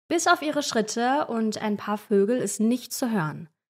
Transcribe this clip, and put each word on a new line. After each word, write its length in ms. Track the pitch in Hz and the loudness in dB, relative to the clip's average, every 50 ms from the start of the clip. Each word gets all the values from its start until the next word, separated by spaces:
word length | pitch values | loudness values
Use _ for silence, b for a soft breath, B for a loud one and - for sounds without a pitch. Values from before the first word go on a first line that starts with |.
| _ - | _ -2
Bis 180 | 302 339 - | -2 2 4
auf 160 | 359 349 349 | 4 2 2
ihre 200 | 285 302 277 294 | 2 -2 -2 -2
Schritte 600 | 277 - - 233 214 220 - 233 233 247 269 294 - - | -2 0 0 0 0 0 -2 -2 0 2 2 0 0 -2
und 280 | 233 226 220 220 214 | -2 -2 -2 -2 -2
ein 220 | - - 214 208 196 | -2 -2 -2 -2 -2
paar 180 | - - 208 | -4 -4 -4
Vögel 400 | 208 - - 208 196 196 202 247 | -4 -2 2 4 4 4 4 2
ist 240 | 254 - 196 - - | 0 0 -2 -2 0
nichts 380 | 214 226 240 247 - - - - | 2 2 2 0 -2 -8 -6 -4
zu 120 | 269 240 | -2 0
hören. 380 | 220 202 156 151 143 147 170 - _ _ _ _ | 0 0 0 -2 -4 -8 -12 -16 _ _ _ _